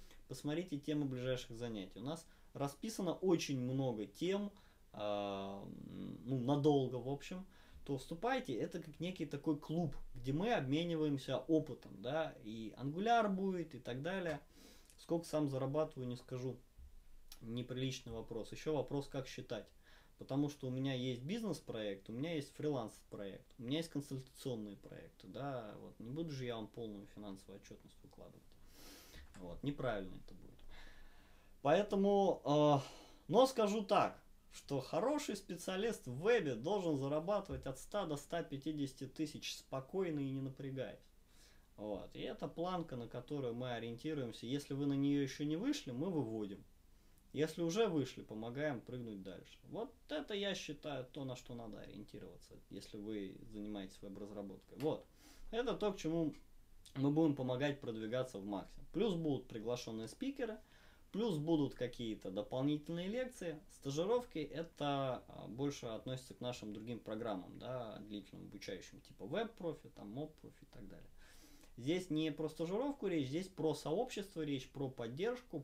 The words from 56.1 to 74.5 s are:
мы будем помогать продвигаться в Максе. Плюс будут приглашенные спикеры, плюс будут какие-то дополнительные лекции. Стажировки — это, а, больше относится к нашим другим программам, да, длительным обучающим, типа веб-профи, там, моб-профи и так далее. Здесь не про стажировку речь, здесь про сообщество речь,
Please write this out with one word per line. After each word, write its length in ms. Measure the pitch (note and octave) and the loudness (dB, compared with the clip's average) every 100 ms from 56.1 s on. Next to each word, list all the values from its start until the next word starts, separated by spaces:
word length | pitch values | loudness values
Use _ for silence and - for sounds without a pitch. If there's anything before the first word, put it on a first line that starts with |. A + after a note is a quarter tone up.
| E3 D#3 - - - - - - C3+ | 4 2 0 -16 -20 -20 -20 -8 2
мы 140 | C#3 | 6
будем 260 | D3 D#3+ C#3 | 8 6 6
помогать 460 | B2+ B2+ C#3+ C#3 | 2 2 2 0
продвигаться 560 | A#2+ A2 A2 B2+ B2+ G2+ | -4 -2 0 0 0 -4
в 80 | G2+ | -2
Максе. 360 | G2 - - - | -4 -4 -12 -4
Плюс 240 | E3 A3 E3 | 2 4 4
будут 320 | D#3+ B2+ - | 2 0 -2
приглашенные 600 | A2+ A2 A#2+ - A2 A2+ | -4 -2 -2 -2 -4 -6
спикеры, 520 | - C4+ C#4 A3+ A3 - - - - - | -4 -4 -2 -4 -4 -12 -20 -20 -20 -6
плюс 260 | F#3 A3+ D3+ | 0 2 2
будут 360 | D#3 D#3+ C3+ | 4 6 4
какие-то 560 | - B2 - A#2 G2+ G2 | 2 -4 -2 -2 -2 -2
дополнительные 760 | F#2+ - B2+ C#3+ D3+ D3 E3+ F#3 | -4 -2 2 4 2 0 -4 -2
лекции. 520 | A#3+ B3 - F3 D3+ - | -2 -4 -4 -6 -6 -10
Стажировки — 640 | - C#3 C#3+ F#3 A#3+ A#3+ D#3+ | -10 -4 0 4 4 2 -4
это, 840 | C#3+ D3 E3 - D3 C#3 C3+ B2 - | -4 -4 -6 -2 2 2 2 0 -6
а, 200 | - F#2 | -12 -8
больше 380 | A#2 C#3+ C#3 A#2+ | 0 0 0 -6
относится 500 | A2 C3 B2+ - - | -4 -4 -6 -6 -6
к 60 | |
нашим 300 | B2 B2 G#2+ | -4 -4 -6
другим 280 | G#2 A2+ A#2 | -6 -6 -6
программам, 580 | - G#2+ A#2 F#2+ F2+ F2+ | -4 -2 0 -2 -4 -8
да, 400 | A#2+ B2+ A2 G#2+ | -6 -4 -6 -8
длительным 460 | G#2 G#2 - F#2 F2+ | -8 -8 -8 -12 -12
обучающим, 540 | G2 - F#2+ - B2+ | -10 -8 -8 -8 -16
типа 240 | - - G2 | -18 -12 -4
веб-профи, 640 | F#3 A3 - E3+ - A#2 | -4 -4 -4 -6 -6 -12
там, 220 | G#2 G#2 | -14 -10
моб-профи 520 | B2 D#3 - - - | -8 -8 -10 -20 -20
и 100 | - | -18
так 140 | - G2 | -16 -14
далее. 220 | E2 - - - - - - - - | -14 -16 -18 -20 -20 -20 -20 -18 -6
Здесь 320 | B2+ F3+ F3+ | 0 0 2
не 220 | D3+ D#3+ | 2 2
про 180 | D3 D#3 | 0 -4
стажировку 580 | D#3 E3 G3+ C#4+ C#4 G3 | -2 -2 0 0 0 0
речь, 220 | E3 B2+ | 2 2
здесь 180 | D#3 F#3+ | -2 -4
про 260 | - D#3 | 0 2
сообщество 680 | D3 C#3+ F3 B3 G#3+ G3 E3 | 2 2 2 0 -2 -6 -4
речь, 280 | D3+ | 0